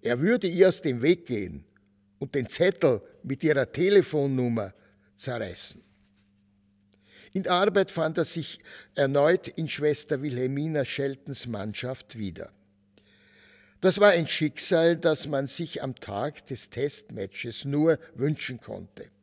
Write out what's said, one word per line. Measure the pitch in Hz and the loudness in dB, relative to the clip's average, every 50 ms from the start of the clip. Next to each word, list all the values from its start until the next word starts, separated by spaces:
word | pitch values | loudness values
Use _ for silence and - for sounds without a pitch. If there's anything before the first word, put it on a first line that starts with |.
| - | 0
Er | 117 120 123 | -2 0 2
würde | 143 196 240 233 - 180 | 2 2 2 2 0 -2
ihr | 165 170 185 | 4 6 6
aus | 185 - - - | 6 6 2 -2
dem | 156 127 120 | -2 -2 2
Weg | 113 156 180 170 - | 4 4 4 2 0
gehen | - 123 107 98 87 76 71 - _ _ _ _ _ _ _ _ _ _ _ | -4 -4 -4 -4 -6 -8 -12 -16 _ _ _ _ _ _ _ _ _ _ _
und | 139 135 - | -12 -4 -4
den | 143 123 - | -4 -4 -2
Zettel | - - 175 185 190 - - 143 123 101 - - - - - | 0 2 2 2 2 4 2 2 2 2 -2 -12 -20 -18 -8
mit | - 135 - - | -8 -8 -2 0
ihrer | 156 151 139 127 - | 2 2 2 0 -2
Telefonnummer | - 135 165 196 202 196 170 - - 151 139 139 135 127 123 123 117 117 101 95 - _ _ _ _ _ _ _ _ | -2 0 2 6 6 6 6 6 0 0 0 0 0 0 0 0 0 -2 -4 -6 -10 _ _ _ _ _ _ _ _
zerreißen. | - - 131 123 117 107 92 85 - - - - - _ _ _ _ _ _ _ _ _ _ _ _ _ _ _ _ _ _ _ _ _ _ _ _ _ _ _ - - - _ | -10 -8 -8 -6 -6 -6 -8 -6 -6 -8 -8 -8 -12 _ _ _ _ _ _ _ _ _ _ _ _ _ _ _ _ _ _ _ _ _ _ _ _ _ _ _ -20 -20 -8 _
In | 190 190 | -6 -2
der | - 180 | 0 2
Arbeit | 175 196 202 180 196 190 - - | 4 4 4 4 4 2 2 0
fand | - 160 160 160 170 | -2 -2 0 0 0
er | 160 | 0
sich | - - 165 147 - - - - - - - - _ _ | 0 -2 -4 -6 -8 -10 -16 -18 -20 -20 -20 -20 _ _
erneut | - 143 135 139 143 143 156 180 185 - | 0 0 2 4 4 4 4 4 2 0
in | - - - 165 147 | -6 -6 -6 -6 -4
Schwester | - - 147 151 147 - - - 151 131 | -4 0 0 0 0 0 -2 -4 -4 -4
Wilhelmina | 139 151 127 123 127 131 135 139 151 160 156 151 131 | -4 -4 -4 -2 -2 -2 -2 -2 -4 -2 -2 -2 -2
Sheltons | - - - 139 139 139 135 _ - 135 - - | -2 -2 -4 -4 -4 -4 -6 _ -10 -8 -8 -6
Mannschaft | 123 113 101 98 107 104 - - 123 131 - - _ - 117 | -6 -6 -6 -6 -8 -8 -6 -8 -8 -8 -10 -12 _ -12 -8
wieder. | 107 95 85 - - - _ _ _ _ _ _ _ _ _ _ _ _ _ _ _ _ _ - - - - _ _ _ _ _ | -8 -8 -8 -10 -14 -16 _ _ _ _ _ _ _ _ _ _ _ _ _ _ _ _ _ -20 -20 -20 -20 _ _ _ _ _
Das | - 190 180 202 | 2 2 4 8
war | 202 208 | 6 6
ein | 185 170 165 | 6 6 2
Schicksal, | - - - 160 151 - - - - 185 165 165 170 170 | 0 -2 -2 -2 -2 -2 -2 -2 0 2 4 4 4 2
das | 147 - 165 156 143 - 156 | 2 2 0 0 0 -4 -4
man | 147 135 135 | -4 -4 -2
sich | 135 - - 170 151 - - | -2 -4 -6 -6 -8 -8 -8
am | - 135 123 | -8 -8 -8
Tag | - - - 101 101 117 147 143 - - - | -10 -12 -8 -6 -6 -6 -6 -8 -12 -12 -10
des | 135 110 - - | -10 -10 -8 -10
Testmatches | - 117 135 147 - - - _ - 107 98 98 - - - 120 113 - - | -6 -6 -4 -4 -4 -6 -8 _ -10 -8 -8 -8 -8 -10 -10 -10 -10 -8 -6
nur | 139 139 143 156 165 160 - - - - | -4 0 2 2 2 2 0 -2 -18 -8
wünschen | - 127 151 156 - - - 127 117 | -4 -2 -2 -2 -4 -6 -10 -10 -10
konnte. | - - 107 95 90 90 _ - - - _ _ | -12 -12 -12 -12 -12 -16 _ -18 -18 -18 _ _